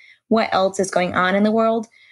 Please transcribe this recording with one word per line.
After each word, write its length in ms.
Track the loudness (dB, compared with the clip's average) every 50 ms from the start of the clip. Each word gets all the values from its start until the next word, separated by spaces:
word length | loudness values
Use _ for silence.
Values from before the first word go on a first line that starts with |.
| -20 -20 -20 _ _ 0
what 200 | 0 0 0 0 0
else 280 | 0 0 0 0 -2
is 100 | -4 -2
going 240 | -2 -2 -2 -2 0
on 200 | 0 0 0 2
in 80 | 2 2
the 100 | 2 2
world. 360 | 2 0 0 0 -2 -4 -8 _ _ _ -20